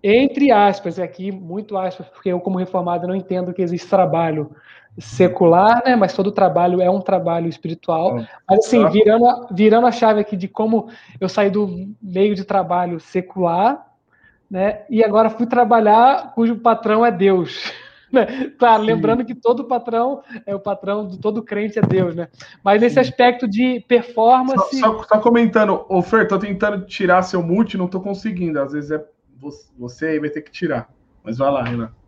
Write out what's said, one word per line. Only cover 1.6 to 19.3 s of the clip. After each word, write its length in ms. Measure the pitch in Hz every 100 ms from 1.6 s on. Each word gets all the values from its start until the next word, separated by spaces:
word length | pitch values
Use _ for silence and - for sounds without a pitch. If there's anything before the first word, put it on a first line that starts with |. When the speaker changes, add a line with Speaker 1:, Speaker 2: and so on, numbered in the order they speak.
| 214 196
Speaker 1:
aspas, 280 | 185 180 -
porque 200 | _ 196
eu 80 | 180
como 180 | 180 185
reformado 480 | 185 180 175 175 180
não 80 |
entendo 380 | 190 185 185 180
que 80 | 180
existe 260 | 175 175 -
trabalho 600 | 196 170 170 165 156 147 - _ - _ -
secular, 840 | - - 180 180 175 170 208 240
né? 120 | 262 240
Mas 160 | 185
todo 180 | - 196
trabalho 480 | 208 185 165 175 180
é 80 | 180
um 100 | 196
trabalho 480 | 185 185 175 170 165
espiritual. 680 | 160 165 160 - 160 180 240
Speaker 2:
Hum. 80 | 113 - -
Speaker 1:
Mas 180 | 196 220
assim, 160 | 240
Speaker 2:
Tá. 60 | 190
Speaker 1:
virando 380 | 190 214 226 240
a, 200 | 247 -
virando 360 | 180 214 226 247
a 60 |
chave 280 | 233 220 214
aqui 160 | 208 190
de 120 | 185
como 400 | - 220 226 - - - -
eu 80 | 185
saí 200 | - 202
do 380 | 196 202 175 196 214
meio 320 | 196 180 208
de 100 | 196
trabalho 540 | 190 196 170 180 180 170
secular, 880 | _ 185 185 190 175 170 220 294 - _ _ _ _ _ _
né? 320 | 185 196 - -
E 120 | 220
agora 260 | 226 208 220
fui 160 | 220 233
trabalhar 880 | 247 240 226 214 214 247 285 -
cujo 220 | - 233 233
patrão 480 | 233 226 220 214 233
é 40 |
Deus. 640 | 185 196 185 156 - - -
<laughs> 140 | - _ _
Né? 140 | 262 214 262 262 -
Claro, 220 | 240 220
Speaker 2:
Sim. 60 | 214
Speaker 1:
lembrando 360 | 220 214 233
que 120 | 247